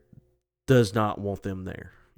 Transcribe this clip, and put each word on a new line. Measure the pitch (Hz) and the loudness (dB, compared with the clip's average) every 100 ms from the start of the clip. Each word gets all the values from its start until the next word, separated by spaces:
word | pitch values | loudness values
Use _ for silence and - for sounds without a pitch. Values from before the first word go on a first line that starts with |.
| _ _ _ _ _ _ - | _ _ _ _ _ _ 4
does | 131 107 | 4 4
not | 113 107 - | 2 -2 -2
want | 101 98 | -6 -6
them | 101 95 92 | -8 -8 -8
there. | - 90 - _ | -12 -14 -20 _